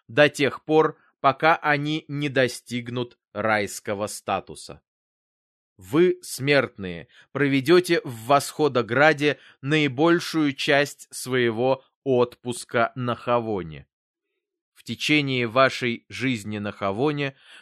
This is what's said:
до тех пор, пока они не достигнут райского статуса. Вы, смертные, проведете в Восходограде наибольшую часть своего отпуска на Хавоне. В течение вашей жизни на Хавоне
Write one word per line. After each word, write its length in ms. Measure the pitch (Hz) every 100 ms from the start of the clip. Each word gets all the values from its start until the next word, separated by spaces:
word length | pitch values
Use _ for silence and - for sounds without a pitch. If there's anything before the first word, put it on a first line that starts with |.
| -
до 200 | 117 147
тех 340 | - 131 -
пор, 360 | - 156 151 151 _ _
пока 360 | 139 131 156 165
они 480 | 151 147 147 156 -
не 220 | 143 147
достигнут 880 | 131 127 - - 123 120 123 123 _ _
райского 760 | 104 107 107 101 - - 101 104
статуса. 760 | - - 95 - 76 - 78 _ _ _ _ _ _ _ _ _ _
Вы, 400 | 92 143 180 180
смертные, 840 | - - 135 143 117 - 95 85 - _ _
проведете 680 | 135 143 135 127 180 175 165
в 260 | 151 117 113
Восходограде 1120 | 143 - - 147 123 104 120 156 151 143 135 - _
наибольшую 960 | 135 156 147 123 165 170 - 160 147
часть 520 | 135 - 143 143 - -
своего 760 | - 127 127 120 110 127 131 _ _
отпуска 880 | 139 123 123 - 123 120 - 123 113
на 200 | - 123
Хавоне. 720 | 113 - 120 113 101 85 76 69 _ _ _ _ _ _ _ _
В 120 | _
течение 600 | - 117 - 151 139 127 120
вашей 600 | 117 131 - 123 117 -
жизни 480 | 98 131 117 104 107
на 160 | 104
Хавоне 640 | - 101 101 147 147 139 - - -